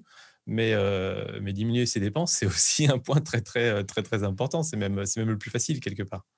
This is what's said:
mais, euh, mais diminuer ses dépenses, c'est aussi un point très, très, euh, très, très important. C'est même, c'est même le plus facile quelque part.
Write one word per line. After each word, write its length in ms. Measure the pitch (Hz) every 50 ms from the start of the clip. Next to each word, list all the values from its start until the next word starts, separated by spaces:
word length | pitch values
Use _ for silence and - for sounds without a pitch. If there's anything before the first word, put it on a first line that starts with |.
| - _ - - - - _ _ _ -
mais, 240 | 110 110 113 113 110
euh, 640 | 104 98 101 101 92 95 95 92 104 101 - - - 101
mais 100 | 98 98
diminuer 320 | 98 110 117 117 120 123
ses 140 | 120 - 113
dépenses, 320 | 95 104 104 151 175 170
c'est 160 | - - 120 95
aussi 400 | 80 80 - - - - 151 143
un 100 | 135 131
point 240 | - - 139 151
très, 200 | 156 - - 117
très, 280 | - - - 120 120 117
euh, 140 | 107 101 98
très, 180 | 95 - 113
très 220 | 98 - - 104 101
important. 400 | 98 95 95 123 139 - 165 160
C'est 140 | 160 - 107
même, 280 | 101 98 98 98 98
c'est 140 | 95 - 113
même 100 | 110 110
le 80 | 110 104
plus 140 | - 107
facile 280 | - 135 - - 156 127
quelque 200 | - - 98 98
part. 240 | 101 92 - 92 - _ _